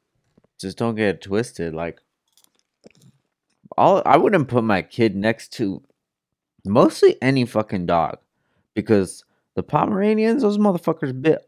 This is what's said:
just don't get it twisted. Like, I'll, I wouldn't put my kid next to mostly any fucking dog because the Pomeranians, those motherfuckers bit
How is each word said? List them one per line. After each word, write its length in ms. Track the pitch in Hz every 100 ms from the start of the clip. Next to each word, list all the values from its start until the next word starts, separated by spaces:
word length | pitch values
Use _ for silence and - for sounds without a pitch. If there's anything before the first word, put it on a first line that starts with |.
| _ _ _ _ _ -
just 180 | 95 -
don't 160 | 117
get 220 | 110 104 82
it 60 |
twisted. 520 | 98 101 123 - 82
Like, 280 | 80 82 - _ _ _ _ _ _ _ _ - _ _ _ _ _ _ _ _ -
I'll, 280 | 143 190 -
I 120 | 147
wouldn't 300 | - 190 131
put 160 | 120
my 200 | 110 95
kid 320 | - - 113 95
next 380 | 110 113 -
to 280 | - 101 92 _ _ _ _ _ _ _ _
mostly 540 | 98 117 311 - 392 -
any 240 | 127 135 120
fucking 400 | 107 107 98 85
dog 300 | 85 78 - _ _ _ _ _
because 500 | 107 107 104 92 - _ _ _ -
the 60 |
Pomeranians, 800 | - 151 - 196 208 214 220 226
those 160 | 214 208
motherfuckers 600 | 208 175 - 160 139 131
bit 280 | 156 -